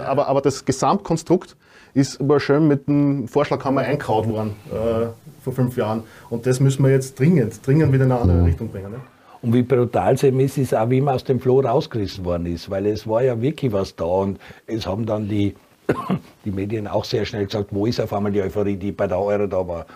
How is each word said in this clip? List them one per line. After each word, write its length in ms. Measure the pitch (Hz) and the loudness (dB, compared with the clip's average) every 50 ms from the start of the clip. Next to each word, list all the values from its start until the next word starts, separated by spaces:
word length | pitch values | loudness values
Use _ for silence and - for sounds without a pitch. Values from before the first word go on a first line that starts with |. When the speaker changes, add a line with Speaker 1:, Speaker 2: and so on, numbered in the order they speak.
| 69 | -4
Speaker 1:
aber, 220 | - 139 143 143 - | -2 0 0 0 0
aber 140 | 135 139 | 0 2
das 240 | 135 143 135 - - | 2 0 0 -2 -2
Gesamtkonstrukt 920 | - 135 - 143 135 170 196 - - 170 - - - 160 - - - - _ _ _ _ - - - - | -4 -2 0 2 2 2 0 0 -2 -4 -2 0 0 0 0 0 -4 -20 _ _ _ _ -20 -16 -4 0
ist 260 | 127 139 - - - | 0 0 0 0 -4
aber 180 | 139 135 147 143 | 0 2 2 2
schön 280 | - - 139 147 160 151 | 4 4 4 4 6 4
mit 200 | 143 135 - - | 4 2 2 0
dem 400 | 147 143 143 143 139 143 110 - | 2 2 4 2 2 0 -2 -2
Vorschlaghammer 540 | - 143 143 - 143 - - 139 135 139 | 0 0 0 0 0 -2 -2 0 0 0
eingehauen 500 | - - - 143 - - 110 110 107 113 | 0 0 -2 -4 -2 -2 0 0 0 0
worden, 200 | 107 107 107 107 101 - - 104 | -2 -2 -4 -6 -6 -10 -12 -8
äh, 380 | - 110 110 117 113 113 117 113 113 - - - - - - | -6 -4 -2 -2 0 -2 -2 -4 -6 -12 -20 -20 -20 -12 -10
vor 100 | 135 127 | -6 -2
fünf 220 | - 127 120 - 127 | -2 -2 -2 0 -2
Jahren. 260 | 110 107 110 113 110 - - - - - | -2 -2 -2 -4 -6 -10 -16 -20 -14 -8
Und 160 | 120 117 - | -8 -4 0
das 140 | 127 127 127 | 0 2 4
müssen 260 | 139 135 131 - 139 | 4 2 4 4 4
wir 60 | 135 | 4
jetzt 280 | 135 135 131 - - - | 4 4 2 -2 -4 0
dringend, 460 | 131 165 185 151 113 104 - - - | 2 4 4 4 2 0 -2 -6 -2
dringend 260 | 135 139 160 156 143 | 2 2 4 4 4
wieder 140 | 135 131 131 | 4 4 4
in 60 | 131 | 4
eine 100 | 127 120 | 2 2
andere 160 | - 90 87 87 | 4 4 4 4
Speaker 2:
Mhm. 80 | 87 | 4
Speaker 1:
Richtung 240 | 87 85 - 117 107 | 4 2 0 -4 -8
bringen. 220 | - 101 92 101 | -10 -10 -12 -12
Ne? 60 | 110 131 131 - _ _ _ - - - | -12 -14 -14 -18 _ _ _ -20 -16 -8
Speaker 2:
Und 120 | - 120 113 | -2 0 2
wie 80 | 127 | 2
brutal 540 | 123 123 139 120 123 113 - 107 90 101 135 | 2 4 2 2 2 2 0 0 2 2 2
es 80 | 131 147 | 4 4
eben 180 | 139 131 131 | 4 4 4
ist, 160 | 135 139 - 147 | 2 0 0 -2
ist 180 | 131 - 135 | -2 0 2
auch, 140 | 113 113 120 | 0 2 2
wie 100 | 131 131 | 2 2
man 160 | 143 147 131 | 2 2 0
aus 80 | 120 - | -2 0
dem 160 | - 131 120 | -2 -2 0
Floh 220 | - 127 123 135 | 2 2 4 4
rausgerissen 640 | 131 120 117 147 156 - - 113 101 92 - 98 92 | 4 2 2 0 0 -2 -4 -6 -6 -6 -6 -6 -4
worden 200 | 87 87 85 85 | -2 -2 -2 -2
ist, 240 | 85 85 82 - 95 | -4 -6 -6 -6 -6
weil 160 | 98 95 101 104 | -4 -2 -2 -2
es 200 | 107 104 - 107 | -2 -2 -2 -2
war 160 | 110 113 131 | 0 2 2
ja 180 | 131 120 113 | 2 0 0
wirklich 300 | 117 143 160 - - 127 | -2 -4 -2 -2 -2 -2
was 240 | 101 98 95 90 - | 0 0 -2 -4 -4
da 80 | - 82 | -6 -4
und 340 | 85 90 95 98 98 95 85 - - - - _ - | 0 0 0 0 0 -2 -6 -10 -20 -20 -18 _ -8
es 180 | 110 113 - | -8 -6 -6
haben 200 | 92 95 104 117 | -4 -6 -4 -4
dann 240 | 110 107 107 107 101 | -4 -4 -4 -2 -2
die, 260 | 107 104 101 98 92 - _ _ _ _ _ - | 0 0 0 0 -2 -6 _ _ _ _ _ -4
<coughs> 80 | 135 - - - 196 147 - - - _ - | -4 -4 -2 -4 -4 -4 -6 -10 -20 _ -10
die 80 | 107 | -8
Medien 360 | 95 95 98 101 117 110 104 98 | -6 -6 -4 -4 -6 -6 -6 -4
auch 180 | 85 107 104 | -4 -4 -4
sehr 180 | - - 113 104 | -2 -4 -4 -4
schnell 220 | - - 107 101 | -4 -4 -4 -4
gesagt, 220 | 98 - 107 101 - | -4 -4 -6 -6 -4
wo 140 | 101 98 104 | -4 -2 -2
ist 160 | 117 123 - | -2 -2 -2
auf 100 | 113 107 | -4 -4
einmal 220 | 107 101 101 104 98 | -4 -4 -2 -2 -2
die 80 | 101 | -2
Euphorie, 340 | 95 95 95 104 101 101 101 | -2 -2 -2 -2 -2 -2 -2
die 160 | 92 98 101 | -4 -6 -6
bei 160 | 92 - 101 95 | -4 -2 -2 -2
der 100 | 92 90 | 0 -2
Euro 300 | 101 101 104 101 104 95 | 0 0 0 0 0 -2
da 180 | 98 92 92 | -2 -2 -4
war. 200 | 87 85 82 85 - - | -4 -6 -10 -10 -14 -18